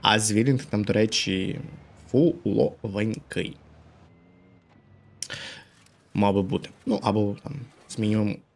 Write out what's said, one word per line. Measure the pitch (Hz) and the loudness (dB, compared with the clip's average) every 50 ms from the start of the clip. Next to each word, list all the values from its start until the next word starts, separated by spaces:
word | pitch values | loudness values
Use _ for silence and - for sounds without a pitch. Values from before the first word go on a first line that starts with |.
| - | 4
А | 104 104 107 | 4 4 4
звілінг | 107 107 107 104 117 131 139 127 120 | 2 2 2 2 4 4 2 0 -2
там, | - - 104 104 | -2 -2 -2 0
до | - 101 | 2 2
речі, | 107 110 113 110 - - - 95 95 95 98 - - - - - - - - - - - - | 2 2 2 2 -2 -2 -2 -2 -2 -2 -4 -6 -8 -10 -12 -14 -18 -20 -20 -20 -20 -18 -2
фуловенький. | - 123 156 170 - - - 107 101 110 - - - - - 113 98 101 107 110 110 - - - - - 90 90 - - - - - - - - - - - - - - _ _ _ - _ - - - _ _ _ - _ _ - - _ - - _ - - - - - - - - - - _ _ _ _ _ _ _ _ _ | 2 4 4 4 2 0 -4 -2 2 2 2 0 0 -6 -10 -6 -4 -2 -2 -2 -2 -6 -8 -8 -6 -6 -6 -6 -8 -14 -20 -20 -20 -20 -20 -20 -20 -20 -20 -20 -20 -20 _ _ _ -20 _ -20 -20 -20 _ _ _ -20 _ _ -20 -20 _ -20 -16 _ -14 -12 -12 -14 -14 -14 -16 -18 -20 -20 _ _ _ _ _ _ _ _ _
Мав | 98 104 101 98 | 2 2 4 4
би | 98 95 | 2 2
бути. | 95 - 92 - - - - - | 2 -2 -4 -4 -6 -18 -14 -4
Ну, | - 226 - - | -2 -2 0 2
або | 110 101 107 104 101 101 - - | 2 2 2 2 0 -2 -6 -10
там, | - 143 143 123 - - - - - | -12 -10 -10 -12 -14 -18 -20 -20 -16
з | - - | -6 -4
мінімум | 110 107 107 107 107 104 - - - _ _ | 0 0 2 2 2 0 -2 -6 -12 _ _